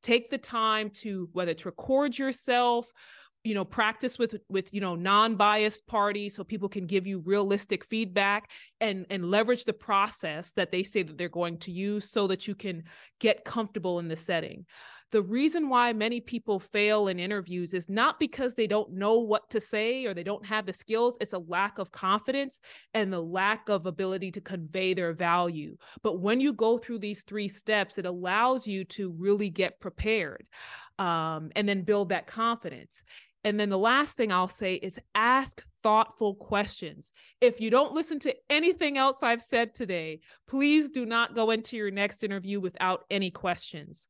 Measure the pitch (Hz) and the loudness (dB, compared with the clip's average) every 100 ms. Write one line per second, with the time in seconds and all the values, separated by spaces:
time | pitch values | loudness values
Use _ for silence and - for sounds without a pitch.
0 | - 240 240 269 - 240 220 214 214 208 | 4 2 2 -8 -6 -2 0 0 -2 -8
1 | 226 196 170 175 175 160 190 - - 269 | -8 -6 -6 -4 -2 -2 -6 -10 0 2
2 | 285 240 269 254 - 247 247 240 233 _ | 2 0 -4 -4 0 2 4 2 -2 _
3 | - - - _ 226 208 190 - 214 220 | -20 -20 -20 _ -4 -2 -4 0 0 2
4 | 254 - 233 208 _ 190 185 202 196 170 | -4 -2 -4 -4 _ -4 -4 -4 -4 -2
5 | 180 202 220 220 208 214 214 208 _ 226 | 2 4 4 6 4 6 2 0 _ 0
6 | 202 208 202 196 196 214 196 208 180 196 | 2 0 -6 -8 -8 -6 -4 -6 -2 -2
7 | 185 190 165 196 196 202 - 190 - 220 | 0 -6 0 2 4 0 0 -6 -2 -2
8 | 226 180 196 202 214 - - _ 226 190 | 0 2 2 0 -4 -20 -20 _ -2 -2
9 | 180 196 175 202 226 247 240 214 - 202 | -4 -4 2 2 4 2 0 -6 0 2
10 | 208 - 170 151 - - 185 185 196 214 | 2 -2 -6 -6 -6 -2 -2 0 0 -2
11 | 170 151 170 170 170 165 170 175 196 208 | -2 -4 -6 -2 -4 -4 -8 -6 -2 -4
12 | 202 - 196 190 - 196 202 170 165 - | -4 -2 0 -2 -4 -8 -8 -10 -12 -20
13 | - _ 226 202 - 233 214 214 180 175 | -20 _ 2 2 -2 -4 -4 -4 -2 -2
14 | 170 160 165 170 160 - 170 - - - | -4 -8 -4 -4 -4 -12 -20 -20 -20 -20
15 | _ 220 190 233 294 339 302 247 240 220 | _ 0 2 2 2 2 2 4 4 2
16 | 214 240 233 240 - 202 185 214 208 214 | 0 -2 -6 -8 -2 -2 0 2 4 4
17 | 202 180 180 208 175 180 175 180 170 196 | 2 0 -2 -4 -4 -6 -4 -4 -4 2
18 | 262 - 302 - 262 247 220 214 214 185 | 2 2 -2 0 -4 0 0 0 -2 -2
19 | 202 226 226 214 _ 226 - 214 220 262 | 4 4 4 0 _ -6 -4 -2 -2 -2
20 | 254 180 170 208 196 214 190 180 - 220 | -4 -6 -6 -6 -4 -4 -4 -10 -4 2
21 | 240 240 208 190 165 175 202 202 185 - | 2 0 -6 -6 -4 -2 -2 -2 -8 -4
22 | 190 208 208 269 277 - - - _ 220 | 0 0 2 -2 -4 -8 -20 -20 _ -2
23 | 196 185 165 185 196 214 - 202 175 160 | 0 0 -4 0 0 0 0 0 0 -4
24 | 190 190 190 185 - 190 160 190 185 180 | -2 -2 -6 -8 -10 -10 -6 -2 0 0
25 | 170 165 170 175 175 160 151 - - - | -2 0 2 2 2 -2 -10 -14 -20 -6
26 | 220 175 190 233 269 226 220 233 233 233 | -4 -2 2 4 2 2 2 2 0 -8
27 | 208 202 - 208 202 196 - 214 196 - | -6 -8 -8 -6 -6 -6 -2 0 0 -4
28 | 180 180 180 196 240 262 214 190 185 - | -6 -4 -2 2 2 2 -2 -6 -6 -6
29 | 196 165 190 202 202 165 185 - 196 - | -8 -4 2 2 2 0 -2 -2 -14 -6
30 | 214 220 160 - - - - - - - | -2 0 -2 -8 -18 -20 -18 -18 -20 -4
31 | 185 165 160 160 156 - 208 202 175 208 | 0 0 0 -4 -6 -2 0 0 2 2
32 | 196 180 - - 233 233 175 131 - - | 2 0 -2 -2 0 0 -6 -12 -18 -20
33 | - - - _ 214 208 208 196 214 262 | -20 -20 -20 _ -2 0 2 4 4 4
34 | 294 - 226 185 185 - 190 185 190 214 | 2 0 0 2 0 -2 -4 -4 -6 -10
35 | - - 226 262 269 - - _ 220 214 | -6 2 4 4 2 -10 -20 _ 2 4
36 | 226 - 107 196 - 202 208 - 165 147 | 2 0 -2 -2 -2 0 0 -4 -12 -14
37 | - _ - _ 247 240 220 240 294 302 | -20 _ -20 _ 4 4 2 4 4 2
38 | 320 311 285 - _ 294 339 349 311 277 | -2 -4 -4 -4 _ 2 4 2 0 2
39 | 269 269 254 233 - 247 233 - 220 175 | 2 2 0 0 0 0 0 -2 -6 -4
40 | 160 156 _ - _ 269 285 302 294 277 | -6 -10 _ -20 _ 0 6 6 4 -2
41 | 233 233 233 226 226 226 226 240 208 196 | 0 0 0 2 2 2 -2 -4 -4 0
42 | 202 202 214 196 185 202 185 - 185 185 | -2 -2 -4 -4 -4 -4 -4 -2 0 0
43 | - 196 190 175 190 175 - 160 147 - | -2 -2 -2 -2 -4 -4 -6 -14 -16 -20
44 | - | -20